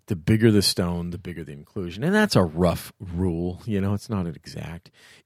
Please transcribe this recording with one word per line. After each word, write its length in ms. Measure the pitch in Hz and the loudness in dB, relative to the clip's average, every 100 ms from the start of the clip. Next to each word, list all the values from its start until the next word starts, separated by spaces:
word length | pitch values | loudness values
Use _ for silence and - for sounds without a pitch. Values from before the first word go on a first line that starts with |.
| - | -8
the 80 | 90 | -4
bigger 360 | 78 110 113 | 2 6 6
the 120 | 104 | 6
stone, 480 | 95 - 87 87 87 | 4 0 -2 -2 -6
the 80 | 87 | -10
bigger 240 | 90 85 | -10 -12
the 80 | 73 | -12
inclusion. 520 | 71 76 107 87 92 | -14 -14 -10 -10 -6
And 120 | 151 214 | 0 2
that's 200 | 208 - | 4 4
a 60 | |
rough 500 | 90 78 87 80 - - | 4 4 2 2 -6 -16
rule. 600 | 90 85 92 82 90 90 - | -8 -2 -2 0 -4 -6 -4
You 140 | 101 | -2
know, 140 | 98 | -2
it's 160 | 101 - | -4 -4
not 160 | 104 87 | -6 -6
an 100 | 69 | -8
exact. 540 | - 76 76 85 - _ - _ | -14 -12 -12 -12 -18 _ -20 _